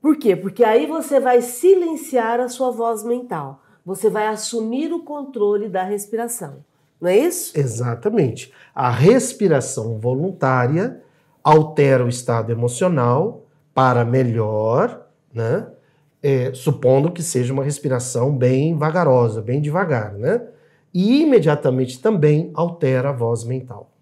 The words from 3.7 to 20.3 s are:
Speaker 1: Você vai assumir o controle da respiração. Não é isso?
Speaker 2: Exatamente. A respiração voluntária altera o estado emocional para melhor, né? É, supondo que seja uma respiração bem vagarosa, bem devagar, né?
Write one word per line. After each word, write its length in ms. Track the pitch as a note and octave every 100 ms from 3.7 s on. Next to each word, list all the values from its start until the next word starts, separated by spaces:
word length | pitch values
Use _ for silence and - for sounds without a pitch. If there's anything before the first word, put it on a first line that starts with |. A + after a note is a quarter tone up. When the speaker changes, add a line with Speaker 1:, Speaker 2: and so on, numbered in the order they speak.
| _ E3
Speaker 1:
Você 240 | F#3+ A3
vai 160 | G3+ G#3+
assumir 680 | G#3+ - A#3 A3 B3+ D#4
o 120 | E4+
controle 680 | - D4 C#4 B3 G#3 G#3 G#3+
da 140 | F#3
respiração. 840 | F#3 G3+ G3+ A3+ A#3 - D#3 C#3 _ _ _ _
Não 80 | F3
é 120 | G3
isso? 360 | E4 E4+ - D3+
Speaker 2:
Exatamente. 960 | C3+ A2 A#2+ A#2 G#3 A3+ C3+ - - _ -
A 160 | - B2
respiração 1080 | A2+ D#3 B3+ A#3+ - G3 C#3+ - - A2+ A2
voluntária 1040 | A#2+ C3 F3 F3 C3+ C3 B2 D#3 A#3 C4 _ _ _ _
altera 600 | C#3+ D#3 D#3 D#3 C#3 C3
o 60 | A#2+
estado 420 | A#2+ - A#2 G#2+
emocional 920 | A#2 A#2+ - F#3 D#3 A#2+ B2+ G3+ A#3+ _ _ _ -
para 280 | C3 A#2+
melhor, 1000 | A#2 B2+ B2 A2+ G#2+ G#2+ A2 B2 A#3 - - _ _
né? 360 | A#2 A2+ E3 - - _ _ _ _
É, 280 | C#3+ C3+ B2
supondo 580 | - - B2 B2 C3 D#3+
que 100 | F3
seja 320 | D#3+ B2 B2
uma 100 | C3+
respiração 720 | C#3 C#3+ C#3+ B2+ A#2+ A#2+ B2+ C#3
bem 400 | B2 C3 D3+ E3
vagarosa, 640 | D#3 F3 D#3+ B2+ A#2+ A2
bem 220 | G#2+ C#3
devagar, 520 | D3 D#3+ F#3 B2+ G#2
né? 280 | G2 B2+